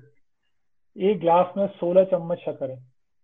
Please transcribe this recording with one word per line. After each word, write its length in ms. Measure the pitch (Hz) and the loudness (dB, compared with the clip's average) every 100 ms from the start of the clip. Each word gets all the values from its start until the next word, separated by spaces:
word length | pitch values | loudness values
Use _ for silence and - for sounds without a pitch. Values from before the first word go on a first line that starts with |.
| - _ _ _ _ _ _ _ _ 208 | -12 _ _ _ _ _ _ _ _ -4
एक 220 | 190 190 | -2 0
glass 340 | 165 170 180 196 | 2 2 2 -2
में 100 | 196 | -4
सोलह 360 | - 175 185 | -4 0 4
चम्मच 340 | 185 180 170 175 | 4 0 -4 -8
शक्कर 340 | 156 147 135 | -8 -10 -10
है। 160 | 127 - _ _ _ | -12 -20 _ _ _